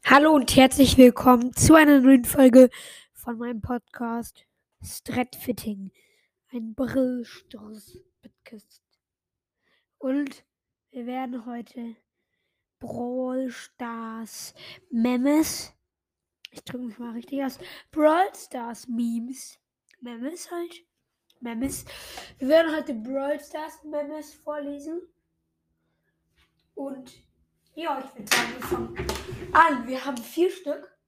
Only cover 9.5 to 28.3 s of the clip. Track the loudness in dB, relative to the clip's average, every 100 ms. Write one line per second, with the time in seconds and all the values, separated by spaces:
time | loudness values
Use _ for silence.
9.5 | _ _ _ _ _ -6 -4 -4 -10 _
10.5 | _ _ _ _ -14 -12 -10 -10 -10 -12
11.5 | -14 -14 -14 -16 -16 _ _ _ _ _
12.5 | _ _ _ -14 -10 -8 -6 -6 -6 -8
13.5 | -10 -20 _ -12 -12 -12 -12 -14 -16 -20
14.5 | _ -20 -20 _ -2 0 2 2 2 0
15.5 | -4 -14 _ _ _ _ _ _ _ -20
16.5 | -20 -14 -12 -12 -12 -14 -14 -10 -8 -8
17.5 | -8 -20 -20 _ 4 4 4 0 -4 -14
18.5 | -12 -12 -14 -10 -6 -4 -4 -8 -14 -18
19.5 | -20 _ _ _ _ -18 -12 -12 -12 -12
20.5 | -12 -12 -14 _ _ _ _ _ _ -12
21.5 | -8 -8 -10 -16 -20 -18 -18 -20 _ 2
22.5 | 2 2 -4 -6 -10 -8 -8 -6 -8 -8
23.5 | -14 -14 -16 -12 -10 -8 -12 -16 -18 -12
24.5 | -12 -10 -12 -12 -12 -14 _ _ _ _
25.5 | _ _ _ _ _ _ _ _ _ _
26.5 | _ _ -14 -12 -12 -18 -20 _ _ _
27.5 | _ _ -12 -8 -8 -10 -18 -4